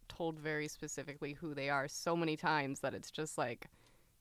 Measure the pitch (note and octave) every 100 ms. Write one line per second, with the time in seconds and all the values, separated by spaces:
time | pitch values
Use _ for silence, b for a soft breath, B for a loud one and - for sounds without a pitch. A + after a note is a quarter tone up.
0 | - - E3 D#3 D3+ D3+ D3 - D3+ -
1 | - C#3+ C#3+ C#3+ E3 C#3 C#3 C#3+ C#3 -
2 | - E3+ D#3+ D#3 E3 D3+ C3+ C#3+ C#3 F#2+
3 | - - D#3 - B2+ A#2 - b b b
4 | b b